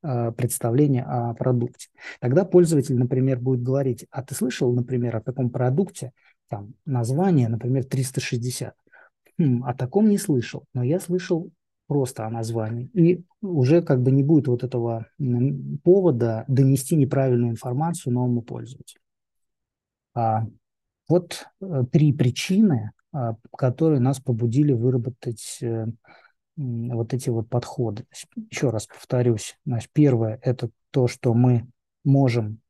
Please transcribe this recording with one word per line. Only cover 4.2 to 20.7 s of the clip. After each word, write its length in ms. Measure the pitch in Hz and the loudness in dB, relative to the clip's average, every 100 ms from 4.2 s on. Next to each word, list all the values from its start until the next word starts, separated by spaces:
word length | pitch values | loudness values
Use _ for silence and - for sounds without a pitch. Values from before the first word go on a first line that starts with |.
ты 120 | 123 - | -10 -6
слышал, 380 | 233 - 131 | -6 0 0
например, 420 | 123 123 127 120 113 | 0 0 -2 -2 -4
о 40 | |
таком 280 | 120 127 123 | -6 -4 -4
продукте, 640 | 127 127 139 196 - 127 _ _ _ _ | 0 0 0 -2 -6 -16 _ _ _ _
там, 240 | 104 101 - - | -12 -12 -16 -6
название, 640 | 127 113 139 190 160 117 | -4 -2 0 2 2 2
например, 360 | 113 120 135 131 | -2 -2 -2 -2
триста 360 | 135 127 - | -4 -4 -6
шестьдесят?» 540 | - 123 123 123 110 _ _ _ _ _ _ - | -4 -4 -4 -8 -10 _ _ _ _ _ _ 0
«Хм, 240 | 156 120 131 | 2 2 -2
о 80 | 123 | -4
таком 340 | 127 196 214 | -2 2 2
не 80 | 202 | 2
слышал, 460 | - 135 110 - _ | 0 -2 -2 -12 _
но 100 | 131 | -4
я 160 | 123 175 | -2 -2
слышал 520 | 180 180 175 170 180 _ _ _ _ | -2 -6 -2 -4 -4 _ _ _ _
просто 380 | 147 127 - 110 | -2 -2 -6 -8
о 40 | |
названии». 600 | 117 113 117 110 117 127 | -6 -4 -4 -4 -6 -6
И 300 | 190 165 175 - _ | 2 4 4 -4 _
уже 400 | 202 165 127 170 | -4 0 4 4
как 200 | 170 131 | 4 2
бы 80 | 127 | 4
не 120 | 135 | 2
будет 240 | 139 160 131 | 4 4 4
вот 160 | 120 | -2
этого, 440 | 123 120 117 113 113 _ | -2 -4 -4 -4 -8 _
м, 600 | 135 120 131 143 139 147 | -2 0 0 -2 -8 -2
повода 600 | - 190 180 123 117 110 117 | 4 6 6 2 0 -2 -2
донести 480 | 127 135 135 - 160 | 2 4 2 2 2
неправильную 560 | 135 135 135 123 120 | 2 2 2 2 0
информацию 640 | 113 127 123 165 165 - | -4 -6 -4 -4 -4 -4
новому 280 | 123 123 120 | -2 0 -2
пользователю. 600 | 113 - 117 131 - - _ _ _ _ _ _ _ _ _ _ _ 120 | -4 -12 -12 -16 -20 -20 _ _ _ _ _ _ _ _ _ _ _ -2
А, 280 | 113 110 110 - _ | 0 0 -4 -10 _